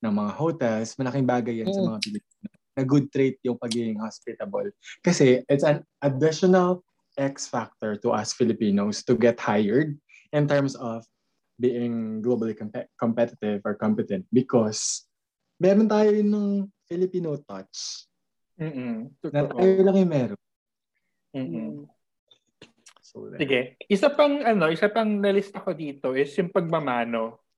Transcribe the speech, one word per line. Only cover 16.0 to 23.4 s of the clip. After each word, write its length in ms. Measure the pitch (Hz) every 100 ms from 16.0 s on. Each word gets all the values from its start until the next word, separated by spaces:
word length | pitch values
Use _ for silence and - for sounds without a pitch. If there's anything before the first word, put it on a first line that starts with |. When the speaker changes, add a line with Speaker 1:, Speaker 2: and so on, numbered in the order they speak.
| 214
Speaker 1:
yun 160 | 208 208
ng 180 | 208 202 202 196 _ _
Filipino 480 | 175 185 180 170 143
touch. 640 | - 98 95 - - - - _ _ _ _
Speaker 3:
Mm-mm. 560 | - 160 139 123 113 131 - 160
Speaker 1:
Na 160 | 143
Speaker 3:
Totoo. 160 | 143 -
Speaker 1:
tayo 160 | 190 190
lang 140 | 190 190
yung 140 | 180
meron. 260 | 151 117 101 _ _ _ _ _ _ _ _ _
Speaker 3:
Mm-mm. 160 | 139 131
Speaker 2:
Mm. 280 | 165 147 147 147 _ _ _ _ _ _ _ - _ - _
Speaker 1:
So, 240 | _ 113 107
there. 160 | -